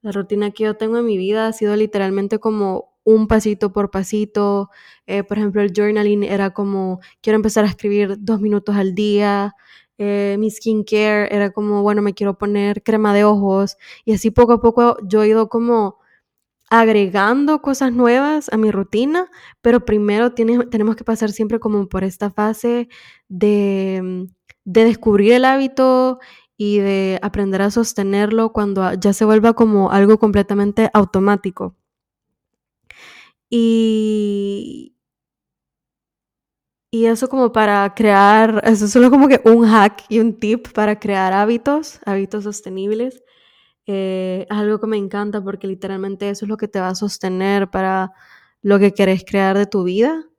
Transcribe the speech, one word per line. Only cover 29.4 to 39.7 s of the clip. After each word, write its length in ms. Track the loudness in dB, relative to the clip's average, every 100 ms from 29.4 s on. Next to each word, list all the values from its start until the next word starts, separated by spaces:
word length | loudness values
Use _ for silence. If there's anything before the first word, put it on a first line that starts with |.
| 4
como 380 | 4 2 4 2
algo 280 | 4 6 6
completamente 680 | 4 0 0 0 -2 0 2
automático. 840 | 2 2 0 0 0 -4 -10 -14 _ _ _ _ _ _ _ _ _ _ _ _ -20 -20 -20 -20 _ _
Y, 1500 | 0 2 2 2 0 0 -2 -2 -4 -4 -6 -10 -16 -20 _ _ _ _ _ _ _ _ _ _ _ _ _ _ _ _ _ _ _ _ 0
y 120 | 0
eso 200 | 2 -2
como 240 | 0 0
para 420 | 2 2 2 0
crear, 680 | 2 4 6 6 6 4 2
eso 220 | 2 2 2
es 60 |
solo 180 | 6 6
como 160 | 6 6
que 140 | 6
un 240 | 6 6
hack 380 | 6